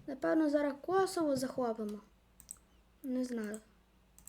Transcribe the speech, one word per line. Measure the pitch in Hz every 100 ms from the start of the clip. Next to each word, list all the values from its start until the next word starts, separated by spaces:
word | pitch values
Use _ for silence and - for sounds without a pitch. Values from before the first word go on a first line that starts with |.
| -
Напевно, | 262 330 330 311
зараз | 294 294 269 -
Косово | 370 381 370 311 269
захопимо. | 254 - 247 220 214 208 - _ _ _ - - _ _ _ _
Не | 277 254
знаю. | 254 233 214 214 - _ _ _ _ _